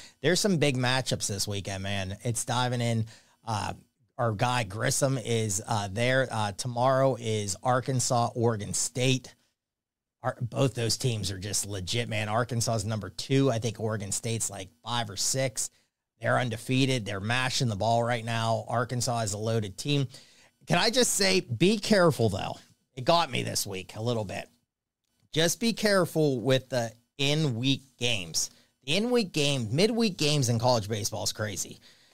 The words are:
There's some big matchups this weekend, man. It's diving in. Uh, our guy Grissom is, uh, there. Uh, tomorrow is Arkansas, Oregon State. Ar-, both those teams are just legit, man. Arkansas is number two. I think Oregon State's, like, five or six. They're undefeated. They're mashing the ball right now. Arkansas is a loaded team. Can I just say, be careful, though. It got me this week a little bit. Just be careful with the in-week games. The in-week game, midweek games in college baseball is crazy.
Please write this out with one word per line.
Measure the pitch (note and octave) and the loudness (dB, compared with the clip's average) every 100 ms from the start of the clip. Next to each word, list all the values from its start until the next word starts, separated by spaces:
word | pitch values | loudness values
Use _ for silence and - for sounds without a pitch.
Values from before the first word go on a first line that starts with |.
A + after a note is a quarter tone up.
| - _ | -18 _
There's | D3+ F3 | 0 2
some | G#3+ E3+ | 2 2
big | D3 B2+ | 2 2
matchups | B2 C3 B2+ G2 - | 2 0 0 -2 -2
this | G2+ - | -4 -4
weekend, | G2+ F#2 F#2+ | -4 -6 -6
man. | G2 G2+ F#2+ G2 | -4 -4 -4 -6
It's | B2 A2+ - | -4 -4 -2
diving | A#2+ B2+ A#2+ | 0 0 0
in. | A#2+ A2+ A2 - _ _ A2+ | 0 0 -2 -8 _ _ -6
Uh, | G#2+ G2 F#2 - _ _ - | -4 -4 -8 -16 _ _ -4
our | A#2 | -2
guy | G2+ B2 B2 G#2 | 0 0 0 -2
Grissom | G#2+ B2+ C3+ C3+ C3+ | -2 -2 0 0 0
is, | A#2 A#2 A2 F#2+ - | 0 -2 0 -4 -2
uh, | A2+ G2+ | -2 -2
there. | G2 A#2+ C3 B2+ | 0 2 2 0
Uh, | A2 G#2 | -2 -4
tomorrow | G2+ B2 A#2+ B2+ C3 C3+ A#2 | -4 -6 0 2 4 2 2
is | A2+ G#2+ G2+ F#2+ | -2 -2 -2 -2
Arkansas, | B2+ B2+ B2 C3 - B2 A#2+ A#2+ | 0 0 0 -2 2 2 0 2
Oregon | A#2 A2 F#2+ | 0 0 -2
State. | F2+ - C3 C3 C3 - - _ _ _ _ _ _ _ _ | -4 -4 2 2 2 -2 -18 _ _ _ _ _ _ _ _
Ar-, | B2+ - | -8 -4
both | A#2+ B2 C#3 B2 | -6 0 0 0
those | A2+ - | -2 0
teams | C3 A2 F#2 | -2 -2 -4
are | G2 | -6
just | G2+ F#2+ G2 | -6 -6 -4
legit, | G2+ F2+ A#2 A#2 | -8 -4 -4 -2
man. | A2 G#2+ | -4 0
Arkansas | A2 A#2+ A#2 A#2 A2 | 0 0 -2 0 -2
is | G#2 | -2
number | A2 F#2+ | -4 -6
two. | - - C#3 C3+ | -10 0 2 4
I | A2+ | 2
think | A2+ G#2 | -2 -4
Oregon | A2+ G#2+ G2 | -4 -4 -4
State's, | - A#2 A2+ - | -6 -4 -4 -4
like, | G2+ F#2 _ | -8 -14 _
five | A2 A#2+ - | -6 -4 -4
or | A2+ | -4
six. | - C3 C3 - - - _ _ _ _ | -2 0 -2 -4 -8 -10 _ _ _ _
They're | A#2 B2 | 0 0
undefeated. | B2 A2+ - C3 C3+ B2+ G2 | 0 -4 -2 2 2 0 -2
They're | G2+ | -6
mashing | G#2 B2+ B2+ - B2 | -2 0 0 0 -2
the | G2 | 0
ball | A2 A#2 | 2 2
right | A#2 B2 | 2 -2
now. | A2+ A#2 A2+ A2+ - | -2 -2 0 0 0
Arkansas | A#2+ A#2+ B2 A#2 A#2 | -2 -2 -2 -2 -2
is | G#2+ | -2
a | G2+ | -2
loaded | A2 A2+ G#2+ - | -2 -2 -2 -6
team. | D3 C#3+ C3+ - - _ _ _ - | -2 0 0 -6 -20 _ _ _ -2
Can | F3 | 2
I | G#3+ | 2
just | B3 A#3+ - | 2 2 2
say, | F#3+ F#3+ | 4 2
be | - A#2 F3+ A3 | 2 2 4 4
careful, | - G#3 F3 B2+ A2+ | 4 6 6 6 2
though. | F#2 E2 - - _ _ C3 | 2 -4 -8 -14 _ _ -4
It | B2 | 2
got | E3+ D#3+ | 4 2
me | A#2+ | -2
this | A2+ G#2 G2+ | -2 -4 -4
week | F#2+ F2+ G#2+ | -6 -10 -6
a | |
little | A2+ A#2 F#2+ | -2 -2 -2
bit. | F#2+ - _ _ _ _ _ _ _ _ | -6 -10 _ _ _ _ _ _ _ _
Just | D3 E3 - | 0 2 2
be | A#3 | 0
careful | - G#3+ G3 E3 D#3+ D3+ B2+ | 2 4 4 4 2 2 2
with | A#2+ C3 - | 4 2 2
the | B2+ A#2 - _ - | -2 -2 -6 _ -2
in-week | C#3 D3+ D#3 A2+ C3 C3+ - _ | 2 2 2 0 0 0 -4 _
games. | A#2+ A2 E2+ D#2 - - _ _ C3 | -2 -2 -2 -4 -4 -8 _ _ -2
The | E3+ | -2
in-week | A#3 B3 F3+ | 2 0 0
game, | D#3 C#3+ C#3 A2 C3+ | 0 2 2 0 2
midweek | G#3+ A#3 A3+ F3 | 2 4 0 2
games | D3 D3 A#2 | 2 2 2
in | A#2+ | 2
college | B2 A#2+ G2 | 4 2 0
baseball | G#2+ G2+ G2+ | -4 -4 -4
is | G2 | -6
crazy. | - G#2+ F2+ - - - _ _ | -4 -4 -4 -8 -12 -20 _ _